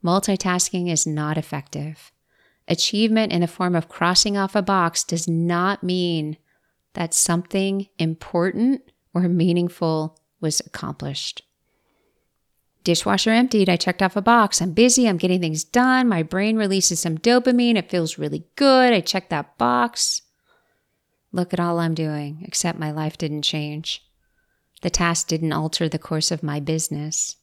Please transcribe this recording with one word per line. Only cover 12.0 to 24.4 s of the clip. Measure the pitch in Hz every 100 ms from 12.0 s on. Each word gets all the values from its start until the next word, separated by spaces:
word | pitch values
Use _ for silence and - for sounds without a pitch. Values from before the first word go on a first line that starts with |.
| _ _ _ _ _ _ _ _
Dishwasher | - 165 202 202 226
emptied, | 226 254 220 185
I | 170
checked | - 175
off | 190 208
a |
box. | 196 233 208 -
I'm | 185
busy, | 170 247 247 240
I'm | 180
getting | 185 180
things | 170 156
done. | - 240 254 254 254
My | 185
brain | 160 185 208 220
releases | 208 190 180 170
some | 170 160
dopamine. | 233 247 247 247 240 226
It | 165
feels | 180 160 -
really | 151 151 - -
good. | 277 262 254
I | 220
check | 160 190 -
that | 160 143 _
box. | 120 - 240 - - - _ _ _ _ _ _ _ _ _ _ _
Look | 185 180
at | 180
all | 175 170
I'm | 165 160
doing, | 156 151 147 151 185
except | - 175 170
my | 156
life | 151 156 -
didn't | 156 151
change. | 147 156 147 151 160 - _ _ _ _